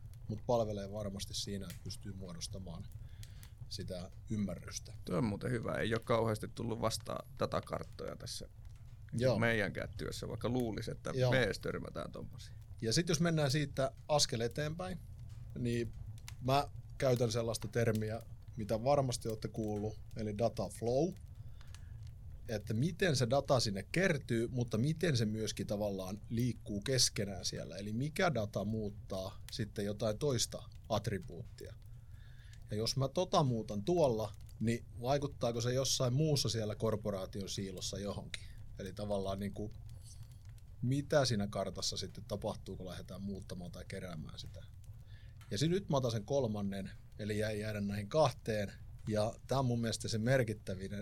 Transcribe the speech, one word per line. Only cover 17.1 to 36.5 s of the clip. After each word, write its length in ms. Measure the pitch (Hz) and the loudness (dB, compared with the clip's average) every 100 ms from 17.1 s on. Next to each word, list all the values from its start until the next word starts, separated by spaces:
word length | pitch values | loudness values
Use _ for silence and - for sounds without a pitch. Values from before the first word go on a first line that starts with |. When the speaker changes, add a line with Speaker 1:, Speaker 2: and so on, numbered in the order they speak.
| 123 120 | 6 4
Speaker 1:
sellaista 360 | 117 113 110 113 | 2 0 -2 0
termiä, 540 | 120 113 107 107 113 - - - - | 4 4 4 2 -4 -6 -12 -10 -6
mitä 280 | 104 113 | 0 2
varmasti 460 | 127 143 131 - 117 | 6 6 6 0 -2
ootte 180 | 107 107 | -2 -2
kuullut, 520 | 113 107 104 104 - - 117 | -2 0 0 0 -4 -6 -4
eli 200 | 107 104 | -2 2
data 320 | 113 - 95 | 2 2 -4
flow. 440 | - 113 135 175 - - - - - - - - - - - - - - | -2 2 4 4 0 -10 -12 -10 -10 -10 -10 -10 -10 -10 -10 -10 -10 -6
Että 240 | 107 - | -4 -2
miten 420 | 110 165 170 190 127 | 0 2 4 4 6
se 140 | 120 | 6
data 300 | 139 - 127 | 4 6 6
sinne 240 | 113 98 - | 4 0 0
kertyy, 560 | 165 190 143 - 117 117 | 4 4 4 2 2 2
mutta 300 | 123 120 107 | 0 2 2
miten 400 | 143 160 180 120 | 2 4 4 4
se 80 | 107 | 4
myöskin 420 | 107 104 - 95 | 2 -2 -2 -2
tavallaan 540 | 104 104 95 92 104 - | 0 0 -2 -4 -6 -2
liikkuu 520 | 113 123 - - 101 | 2 2 0 -4 -2
keskenään 640 | 139 127 - - 98 92 - | 2 4 4 4 -2 -2 -4
siellä. 320 | - 67 90 | -4 -6 -6
Eli 160 | 104 | -4
mikä 400 | 110 151 175 185 | -2 -2 2 2
data 320 | 120 104 107 98 | 2 0 0 0
muuttaa 760 | 110 101 - - 95 95 - - | 0 -2 -6 -6 -6 -6 -8 -6
sitten 340 | - 104 - 101 | -4 -4 -2 -2
jotain 320 | 101 113 107 | 0 0 2
toista 460 | 147 113 - - - - - | 2 2 2 -2 -10 -12 0
attribuuttia. 840 | 104 110 95 - - - - - - - - - - - - - - - | 0 2 -2 -4 -8 -10 -10 -12 -12 -12 -14 -12 -14 -12 -14 -12 -12 -4
Ja 60 | 107 | 0
jos 200 | 113 127 | 0 2
mä 100 | 135 | 2
tota 360 | 175 180 185 | 2 4 6
muutan 400 | 135 113 104 104 | 6 4 0 -2
tuolla, 520 | 101 175 139 110 113 - - - | 2 6 6 6 0 -4 -10 0
niin 260 | 110 117 - - | 2 2 -2 -2
vaikuttaako 600 | 120 143 139 - 120 117 | 2 2 2 0 0 2
se 120 | 120 | 2
jossain 400 | 127 131 - 127 | 2 4 4 4
muussa 360 | 131 156 143 | 6 6 4
siellä 260 | 110 | 4